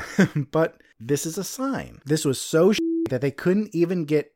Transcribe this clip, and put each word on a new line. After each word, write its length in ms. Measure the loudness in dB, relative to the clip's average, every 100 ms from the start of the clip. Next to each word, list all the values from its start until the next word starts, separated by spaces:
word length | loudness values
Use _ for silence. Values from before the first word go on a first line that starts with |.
| -6 2
<laughs> 340 | 2 2 -2
But 260 | 0 0 -2 _ -12
this 260 | -2 -2 -2
is 120 | -8
a 60 |
sign. 560 | -8 -6 -6 -6 -8 -10 -2
This 200 | 0 0
was 140 | -2
so 320 | 0 4 4
sh- 80 | 4 0 -2 -2
that 120 | -2
they 100 | -2
couldn't 380 | -2 0 0 0
even 320 | 0 0 0 0
get 280 | 0 -2